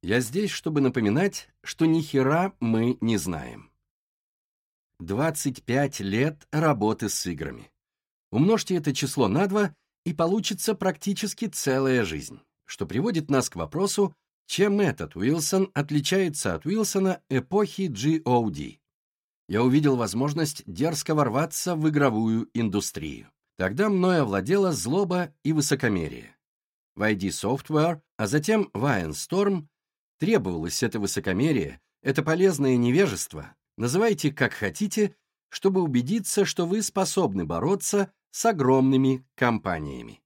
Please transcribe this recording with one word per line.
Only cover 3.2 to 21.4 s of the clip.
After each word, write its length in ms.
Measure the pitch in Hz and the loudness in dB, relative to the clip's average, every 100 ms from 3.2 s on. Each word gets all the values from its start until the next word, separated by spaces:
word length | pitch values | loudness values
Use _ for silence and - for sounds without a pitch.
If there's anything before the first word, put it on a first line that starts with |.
| 80 80 62 53 - _ _ _ _ _ _ _ _ _ _ _ _ _ | 0 -6 -8 -16 -20 _ _ _ _ _ _ _ _ _ _ _ _ _
Двадцать 640 | 82 101 160 156 143 127 | -6 -2 -2 -2 -6 -6
пять 360 | - 123 143 - | -2 0 0 -2
лет 480 | 98 104 147 151 _ | -4 0 0 -4 _
работы 580 | 151 160 127 104 110 107 | 0 0 2 0 0 -4
с 160 | - - | -4 -6
играми. 440 | 82 76 60 - _ _ _ _ _ _ | -6 -8 -10 -18 _ _ _ _ _ _
Умножьте 440 | 107 165 220 - 180 | 2 4 2 0 -2
это 180 | 156 | -2
число 340 | - 139 - 113 | -2 -4 0 2
на 200 | 117 196 | 2 0
два, 280 | 202 202 - _ _ - | 0 -2 -4 _ _ -8
и 80 | |
получится 600 | 165 165 208 190 196 - | -2 0 0 -2 -4 -4
практически 760 | 208 185 160 - 196 208 - 226 | 0 -2 -2 -4 -4 -6 -6 -8
целая 580 | - - 131 135 127 98 | -4 0 2 2 2 0
жизнь, 340 | 78 67 62 _ _ _ | -4 -10 -16 _ _ _
что 200 | - 78 | -8 -4
приводит 440 | 98 202 170 151 | -2 0 -2 0
нас 200 | 139 - | 0 0
к 80 | - | -6
вопросу, 580 | 82 151 196 - 196 - _ _ _ | -6 -2 -2 0 0 -2 _ _ _
чем 320 | - 202 202 | 0 2 2
этот 380 | 190 - 76 85 | 0 0 -8 -2
Уилсон 520 | 107 165 151 190 190 | 0 0 0 0 0
отличается 800 | - 147 147 147 190 185 147 - 82 | -2 0 0 0 0 0 -2 -4 -2
от 100 | 143 | -2
Уилсона 560 | 214 208 196 190 185 _ | -2 0 0 0 0 _
эпохи 580 | 135 131 196 202 - 190 | -2 0 0 0 -2 -6
G 340 | 107 135 160 | -2 0 0
O 260 | 156 123 110 | 2 2 2
D. 300 | 73 65 - _ _ _ _ _ _ _ | -4 -10 -14 _ _ _ _ _ _ _
Я 140 | 101 | 2
увидел 340 | 123 139 147 131 | 4 4 4 2
возможность 680 | 113 107 139 151 151 - - | 0 -2 -2 0 -4 -4 -12
дерзко 480 | 87 151 151 - | -4 -2 -2 -2
ворваться 640 | 156 135 117 | 0 2 0